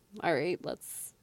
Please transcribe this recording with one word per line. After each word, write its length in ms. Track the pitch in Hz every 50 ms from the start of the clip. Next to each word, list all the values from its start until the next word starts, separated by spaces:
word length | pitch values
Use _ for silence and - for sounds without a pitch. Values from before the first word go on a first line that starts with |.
| _ _ 202 208 -
All 120 | 175 160
right, 240 | 131 143 175 175 - -
let's 520 | - - - - - - - - - - _